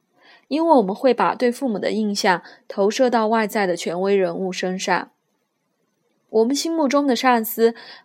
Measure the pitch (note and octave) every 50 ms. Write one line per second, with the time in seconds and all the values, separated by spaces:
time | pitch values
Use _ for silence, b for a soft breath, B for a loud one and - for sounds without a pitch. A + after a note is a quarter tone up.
0 | _ _ b b b b b b b b B3+ D#4 E4 E4+ D#4+ C4 G#3 F#3 G3+ -
1 | - C4 A#3 - G3 F3 - - B3+ A#3+ A#3+ - C#4 C4 G#3+ F#3 - - G3 G#3+
2 | A3 G#3 G3+ G3+ - G#3 F3+ E3+ B B B B B - - - G3 G3+ A3 -
3 | C4 B3 A#3 A#3 A3 G#3+ A3+ A3+ A3 G3+ - A3+ G3+ F#3 E3+ E3+ - G#3 E3 F3
4 | F#3 G3 G3+ G3 F#3 F3 E3+ F3+ F#3+ F#3 F#3 - - F#3 F#3 F#3 - - F3+ E3+
5 | - - _ _ _ _ _ _ _ _ _ _ _ _ _ _ _ _ _ _
6 | _ _ _ _ _ _ - A3 A3+ A#3 C#4 C#4+ - E4 E4 E4 D4+ C4 C4 C#4+
7 | D4 C#4 B3 A3+ - B3+ B3 A#3 A3 G#3+ - - A3+ A3+ A#3 B B B B B